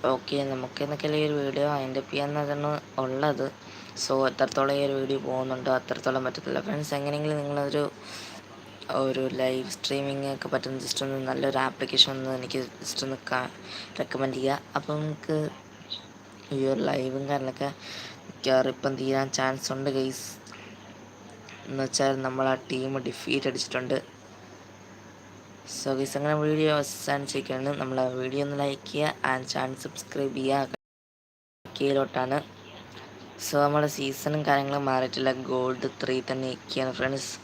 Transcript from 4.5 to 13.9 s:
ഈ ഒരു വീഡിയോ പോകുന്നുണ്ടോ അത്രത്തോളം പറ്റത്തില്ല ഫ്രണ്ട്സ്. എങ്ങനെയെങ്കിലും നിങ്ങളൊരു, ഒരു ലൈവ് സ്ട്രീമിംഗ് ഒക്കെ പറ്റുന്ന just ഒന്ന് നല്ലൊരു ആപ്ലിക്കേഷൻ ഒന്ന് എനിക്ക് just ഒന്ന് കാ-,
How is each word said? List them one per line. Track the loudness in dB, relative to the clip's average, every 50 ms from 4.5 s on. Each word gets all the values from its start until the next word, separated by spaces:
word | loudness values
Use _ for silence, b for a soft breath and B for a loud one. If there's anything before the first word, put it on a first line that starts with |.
| 4 4 4 4 4 4
ഈ | 4
ഒരു | 2 2 0
വീഡിയോ | 2 2 0 0 0 0
പോകുന്നുണ്ടോ | 0 0 0 0 -2 -2 2 2 2 2
അത്രത്തോളം | 2 -2 -4 0 0 2 2 2 0
പറ്റത്തില്ല | 0 -2 -2 -4 0 -2 0 0
ഫ്രണ്ട്സ്. | 0 -2 -2 -2 -2 -2 -2
എങ്ങനെയെങ്കിലും | 0 0 0 0 0 0 0 0
നിങ്ങളൊരു, | 0 0 0 0 0 2 2 2 0 0 -4 -8 B B B B B B B B B -16 -18 -18 -16 -18 -16 -14 -6 -2 0 2 2
ഒരു | 2 2 2 0 0 0 2
ലൈവ് | 2 2 2 0 -2 -4 -6
സ്ട്രീമിംഗ് | -6 -2 0 0 0 0 0 -2 -2 -2 -2 -4
ഒക്കെ | -4 -2 0
പറ്റുന്ന | 0 0 0 -2 -4 -4 -2
just | -2 -2 0 0
ഒന്ന് | 0 -2 -2 0 0
നല്ലൊരു | 0 2 2 2 4 4 2 2
ആപ്ലിക്കേഷൻ | 0 -2 -4 0 6 6 6 6 4
ഒന്ന് | -2 -2 -2 -2 -2
എനിക്ക് | -2 -2 -2 -2 -2 -4 -8 -8
just | -8 -4 -4 -2 -2
ഒന്ന് | -2 -4 -6 -2 0
കാ-, | 0 0 0 -2 -8 -12 B B B B B B